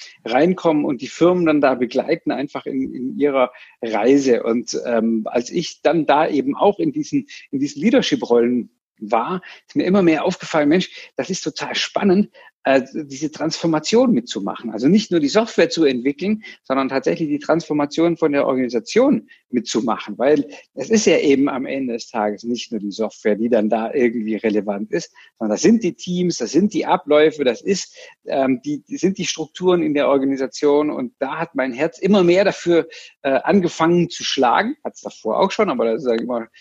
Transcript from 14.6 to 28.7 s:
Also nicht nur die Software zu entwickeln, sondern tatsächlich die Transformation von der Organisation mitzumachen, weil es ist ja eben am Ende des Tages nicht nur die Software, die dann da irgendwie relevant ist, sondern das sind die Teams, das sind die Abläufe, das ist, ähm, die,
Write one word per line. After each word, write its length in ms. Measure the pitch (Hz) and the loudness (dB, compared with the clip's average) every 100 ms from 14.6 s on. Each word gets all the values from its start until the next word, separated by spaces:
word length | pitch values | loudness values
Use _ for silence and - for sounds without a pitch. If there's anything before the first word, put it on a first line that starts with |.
| 113 | -10
Also 180 | 107 135 | -2 4
nicht 200 | 208 - | 4 2
nur 120 | 170 | 0
die 80 | 143 | 2
Software 400 | 202 226 - 165 | 0 0 2 0
zu 160 | 165 147 | 2 2
entwickeln, 580 | 123 127 - 190 214 - - | 2 -2 -2 -2 -4 -6 -14
sondern 260 | - 135 131 | -6 -2 -2
tatsächlich 400 | 135 165 170 151 | -2 -2 -2 -2
die 100 | 143 | -2
Transformation 800 | - 160 - 147 143 160 170 165 | 0 -2 0 -2 -2 0 0 0
von 160 | 156 | 0
der 120 | 143 135 | 0 0
Organisation 840 | 131 123 120 - 214 269 220 - _ _ | 0 -2 -4 -2 2 2 2 -2 _ _
mitzumachen, 680 | 123 107 120 110 104 - 104 | -6 -2 -2 -2 -4 -6 -2
weil 320 | 131 151 - - - | 2 2 0 -10 -16
es 160 | - 131 | -12 0
ist 160 | 220 208 | 2 4
ja 120 | 151 | 4
eben 300 | 147 135 139 | 4 2 2
am 180 | 127 143 | -2 -4
Ende 280 | 135 127 | -6 -6
des 160 | 117 - | -6 -6
Tages 340 | 120 107 101 | -4 -2 -4
nicht 300 | 117 120 - | -6 -6 -6
nur 80 | 110 | -8
die 100 | 101 | -6
Software, 460 | 95 107 - 110 101 | -6 -6 -4 -2 0
die 100 | 117 | 2
dann 220 | 117 107 | 2 2
da 240 | 110 113 | -2 -2
irgendwie 420 | 147 120 120 107 104 | 0 0 0 -4 -2
relevant 560 | 113 104 101 101 107 | -2 -2 -2 -6 -6
ist, 220 | 170 - _ - - | -8 -8 _ -20 -8
sondern 180 | 107 104 | -4 2
das 60 | |
sind 200 | 165 226 | 4 4
die 120 | 175 | 2
Teams, 460 | - 185 180 175 - | -6 -6 -2 -2 -2
das 120 | 110 | -2
sind 220 | 139 208 | 0 0
die 120 | - 143 | 0 -2
Abläufe, 600 | 180 143 147 156 151 131 | -2 2 4 4 2 -2
das 160 | 107 | -2
ist, 340 | - 196 - - - _ - | -2 -4 -6 -16 -20 _ -6
ähm, 360 | 143 131 123 | -2 0 -2
die, 180 | 147 | -4